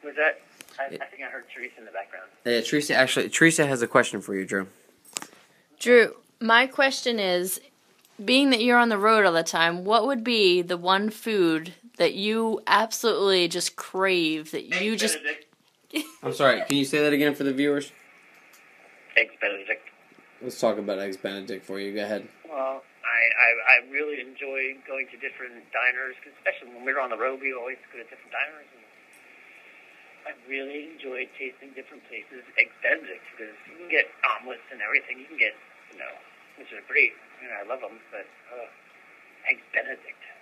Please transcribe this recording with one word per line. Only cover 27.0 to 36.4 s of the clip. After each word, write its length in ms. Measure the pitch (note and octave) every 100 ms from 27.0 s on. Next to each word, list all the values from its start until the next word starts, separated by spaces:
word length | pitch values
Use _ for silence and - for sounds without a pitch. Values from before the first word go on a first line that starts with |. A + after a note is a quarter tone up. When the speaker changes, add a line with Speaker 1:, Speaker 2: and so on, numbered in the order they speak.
Speaker 1:
on 100 | C3
the 80 | A2
road, 220 | B2 C3+
we 120 | C3+
always 260 | B2+ A#2+ C3 -
go 60 | B2
to 60 |
different 280 | A2+ B2+ -
diners. 340 | A#2 C#3+ D#3 C#3
And 120 | A#2 A2 _ _ - - - - - - - - - - - D3+
I 180 | D3+ B2+
really 440 | C3+ C3+ D3 D3+
enjoy 340 | D#3+ C3+ B2+ B2+ -
tasting 360 | C3+ - C3+
different 320 | C3 C3 D3 -
places' 360 | A2+ - B2+ B2 -
Eggs 200 | - -
Benedict, 420 | A#2+ D3+ D#3 - -
because 200 | - G#2+ G#2+ -
you 80 | -
can 100 | -
get 160 | D3+ - - C3+ G#2+
omelets 260 | A#2+ - -
and 100 | B2+
everything. 380 | G#2 C3+ - B2+
You 80 | C3+
can 120 | G#2+
get, 160 | G#2+ - - - -
you 60 | -
know, 160 | C2 - - -